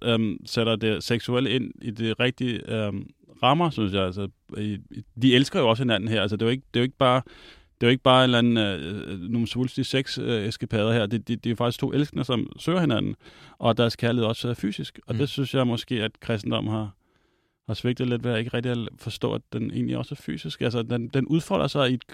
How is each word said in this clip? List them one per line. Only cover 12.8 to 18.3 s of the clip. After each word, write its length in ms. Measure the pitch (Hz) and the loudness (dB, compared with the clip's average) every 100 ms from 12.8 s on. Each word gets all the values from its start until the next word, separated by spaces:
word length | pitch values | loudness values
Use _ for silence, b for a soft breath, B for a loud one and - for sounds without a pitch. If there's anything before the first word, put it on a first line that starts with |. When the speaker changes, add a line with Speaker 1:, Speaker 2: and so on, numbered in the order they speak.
| 160 107 98 107 b b b b | 2 0 -2 -6 b b b b
Speaker 1:
og 200 | 117 113 | 0 2
deres 180 | 117 - | 2 2
kærlighed 300 | 117 120 110 | 0 2 0
også 220 | 117 120 | -2 -4
er 40 | |
fysisk. 460 | 117 202 196 - - - | -4 -4 -6 -10 -12 -6
Og 60 | 120 | -2
Speaker 2:
Mm. 40 | |
Speaker 1:
det 100 | 143 | -2
synes 240 | - 131 | -2 -2
jeg 140 | 135 123 | 0 0
måske, 360 | 117 - 123 | -2 -4 -4
at 160 | 110 - | -4 -6
kristendommen 540 | - 113 120 113 107 | -4 -4 -2 -2 -2
har, 160 | 110 107 - _ _ _ _ _ _ - | -4 -6 -12 _ _ _ _ _ _ -8
har 60 | |
svigtet 340 | 107 120 123 127 | -4 -2 -2 -2
lidt 160 | 120 | -2
ved 80 | 123 | 0